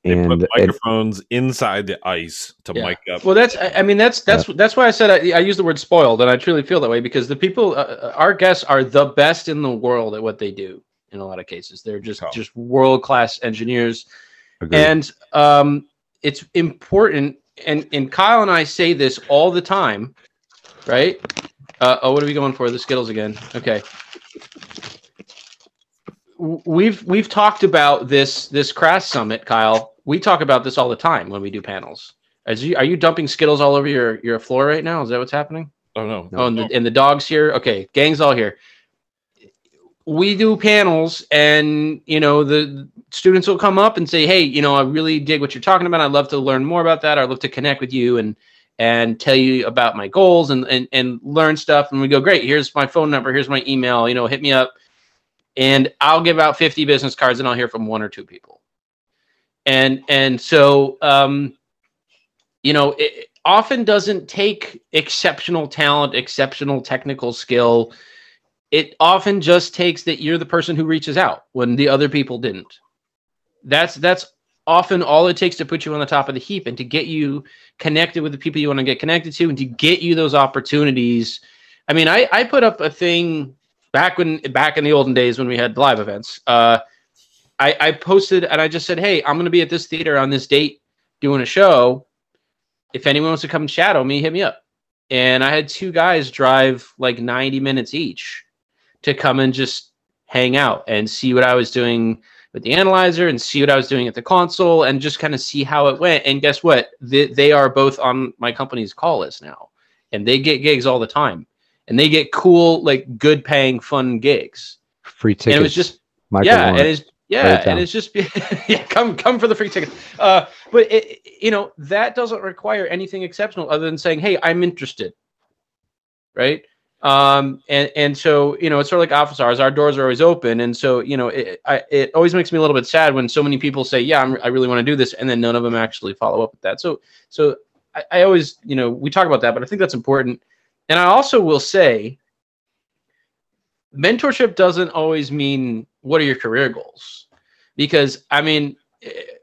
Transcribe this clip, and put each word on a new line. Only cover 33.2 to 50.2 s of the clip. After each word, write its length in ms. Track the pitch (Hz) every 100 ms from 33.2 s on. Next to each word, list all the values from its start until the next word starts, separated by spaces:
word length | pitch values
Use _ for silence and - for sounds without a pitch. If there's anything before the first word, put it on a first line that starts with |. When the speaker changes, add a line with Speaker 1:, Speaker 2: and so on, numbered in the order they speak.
| 147
Speaker 3:
Skittles 340 | - 151 147
all 140 | 143
over 140 | 143 143
your, 320 | 139 117 110
your 180 | 117 113
floor 280 | - 131 143
right 180 | 156
now? 180 | 160 165
Is 80 | 117
that 80 | 123
what's 140 | 123
happening? 380 | 143 147 160 151 _ _ 110
Speaker 1:
Oh, 100 | 110
no. 220 | 104 87
Speaker 3:
Oh, 140 | 95 123
and 100 | 113
the, 40 |
Speaker 1:
No. 60 | 113
Speaker 3:
and 140 | 127 117
the 40 |
dog's 360 | 120 139 143 -
here? 260 | 156 151
Okay, 360 | 127 127 101 95
gang's 280 | 143 151 151
all 140 | 147
here. 240 | 123 104 - _ _ _ _ _ _ _ _ _ _ _ _ _ _ -
We 300 | 156 196 202
do 200 | 220 214
panels, 680 | 214 208 190 160 165 - -
and, 680 | 147 147 151 151 151 151 156 -
you 140 | 156
know, 240 | 147 147
the 440 | 143 151 147 139 139 _ -
students 380 | - 185 185 185
will 100 | 180
come 180 | 208 190
up 200 | 214 196
and 120 | 165
say, 160 | 165
"Hey, 160 | 156 190
you 220 | 151 139
know, 140 | 143 139
I 60 |
really 360 | 135 156 160 156
dig 220 | 143 151
what 120 | 143
you're 80 | 131
talking 280 | 190 185 175
about. 120 | 170
I'd 120 | 143
love 160 | 143 139
to 100 | 143
learn 260 | 131 131
more 160 | 139 170
about 200 | 165 156
that. 180 | 156 143
I'd 100 | 127
love 120 | 131
to 80 | 131
connect 320 | - 143 135
with 120 | 127
you 260 | 127 120 120
and, 180 | 107 107 _ _ _ -
and 400 | 113 117 117 113
tell 160 | -
you 320 | 135 131 131 110
about 300 | 123 117 104
my 100 | 101
goals 440 | 190